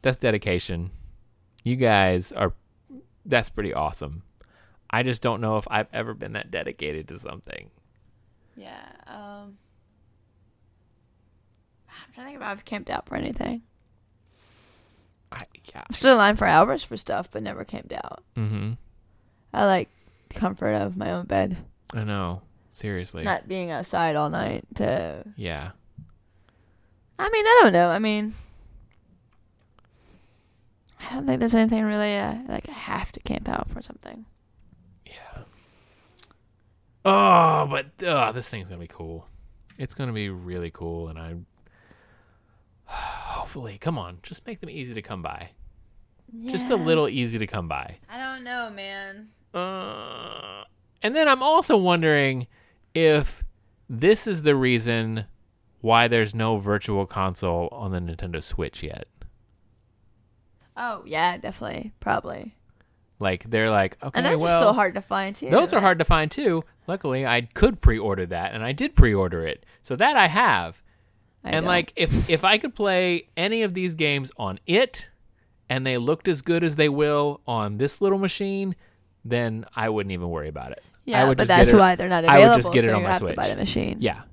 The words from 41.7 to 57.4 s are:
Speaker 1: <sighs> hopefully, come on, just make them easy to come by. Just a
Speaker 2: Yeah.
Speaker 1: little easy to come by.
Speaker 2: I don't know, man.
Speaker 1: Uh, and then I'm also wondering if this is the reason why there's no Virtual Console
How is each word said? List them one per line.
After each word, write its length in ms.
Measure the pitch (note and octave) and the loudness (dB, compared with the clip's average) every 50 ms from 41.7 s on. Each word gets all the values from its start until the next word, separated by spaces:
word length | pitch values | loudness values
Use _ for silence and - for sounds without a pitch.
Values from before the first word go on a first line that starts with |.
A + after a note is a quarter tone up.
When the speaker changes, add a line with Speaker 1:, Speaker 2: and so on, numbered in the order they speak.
| _ _ _ _ _ _ _ _ _ _ _ _ _ _ _ _ _ _ _ _ _ _ _ | _ _ _ _ _ _ _ _ _ _ _ _ _ _ _ _ _ _ _ _ _ _ _
Speaker 1:
<sighs> 0 | |
hopefully, 920 | - - - - - - - - - - - - - - D3 B2 A2 G2 G2+ | -14 -12 -10 -10 -10 -10 -12 -12 -12 -10 -10 -10 -12 -12 -12 -12 -12 -14 -12
come 200 | - - F3+ C3+ | -12 -10 -10 -10
on, 200 | F2+ F2 F2+ F2 _ | -12 -14 -16 -20 _
just 240 | - E3+ - _ - | -20 -20 -18 _ -18
make 120 | A3+ - | -18 -18
them 80 | - D#3+ | -18 -18
easy 240 | - D#3 C3 B2 A#2+ | -16 -16 -16 -14 -14
to 80 | A2 | -16
come 200 | - - A2 F#2+ | -14 -14 -14 -12
by. 280 | E2 D2+ - - E2+ - _ _ - - _ _ - _ _ - - _ _ _ _ _ A3+ A3+ A3+ B3 | -12 -12 -12 -12 -16 -20 _ _ -20 -20 _ _ -20 _ _ -20 -20 _ _ _ _ _ -20 -16 -12 -10
Just 220 | C4 B3+ B3 B3+ | -8 -8 -4 -2
a 60 | C4 | -2
Speaker 2:
Yeah. 80 | G3+ E3 | -2 0
Speaker 1:
little 240 | D#3 E3 D#3+ D3+ C#3 | 0 2 2 2 0
easy 300 | G#2 C3+ B2 A#2 A2+ A2+ | -2 -4 -6 -4 -4 -6
to 80 | G#2+ G2 | -6 -6
come 200 | - G#2+ F2 E2 | -6 -8 -8 -6
by. 280 | D2+ C#2 C2 - F2 - _ _ | -8 -8 -10 -12 -16 -20 _ _
Speaker 2:
I 80 | - A#3+ | -16 -12
don't 260 | C4 C4 C4 C4 B3 | -12 -12 -12 -12 -12
know, 260 | A#3+ B3 B3 A#3+ A3 | -10 -8 -8 -8 -10
man. 600 | G#3 G3 G3 G3 G3 G3 G3 G3 G3 G3+ G#3+ A3 _ _ _ _ _ | -10 -14 -14 -12 -12 -12 -12 -14 -16 -18 -20 -20 _ _ _ _ _
Speaker 1:
Uh, 1120 | E3+ F3+ F#3 F#3+ F#3+ F#3 G3 A3 - G#3+ - - A#2+ A#2 G#2+ - - - G#3 - G2+ G#2 _ _ _ _ _ _ _ | -6 -6 -6 -6 -8 -10 -10 -10 -12 -12 -14 -14 -14 -14 -14 -14 -14 -14 -16 -16 -18 -20 _ _ _ _ _ _ _
and 140 | - G#3 B3+ | -4 -2 0
then 120 | D#4 D#4+ D4+ | 2 4 4
I'm 160 | C4+ C4 C4 | 4 4 4
also 340 | C#4+ D#4 E4 - - C4+ G#3 | 4 4 4 4 4 4 4
wondering 720 | F#3 F3+ F3 E3+ D#3+ D#3+ D3+ D3 C#3 C3+ C3 B2+ B2 - _ _ _ _ _ _ _ _ _ | 6 4 4 4 4 4 4 4 4 2 0 -2 -6 -10 _ _ _ _ _ _ _ _ _
if 500 | E3 E3 D#3+ D3+ D3+ C#3+ - - - - - - _ _ _ _ _ _ _ | 4 4 6 6 6 2 0 -4 -4 -10 -10 -10 _ _ _ _ _ _ _
this 380 | B2+ A#2 C3+ F#3 A3 G#3+ - A3+ | -8 2 4 4 4 4 2 -4
is 160 | G3 E3 D3 | -4 0 4
the 120 | D3+ C#3+ | 4 4
reason 720 | C3+ C3 B2+ B2+ A#2 A2 A#2+ A#2 A2+ A2+ A2 A2 A2 G#2 - - _ _ _ _ _ _ _ _ _ | 4 4 4 2 2 2 0 -2 -2 -2 -4 -4 -6 -8 -10 -14 _ _ _ _ _ _ _ _ _
why 260 | - A2+ A2+ A#2 A#2+ A#2 | 2 4 6 6 6 6
there's 260 | A#2+ A#2 A2 G#2 G#2 | 6 4 2 2 0
no 240 | A2+ A2 A2+ A2+ G#2 | -2 0 0 0 0
Virtual 480 | G2 G2+ G2+ G#2 - - G#2 G2 G2 | 0 0 0 0 0 -2 -2 -2 -2
Console 600 | F#2 - G#2 F#2+ F#2+ F#2 - | -2 -4 -4 -4 -4 -4 -4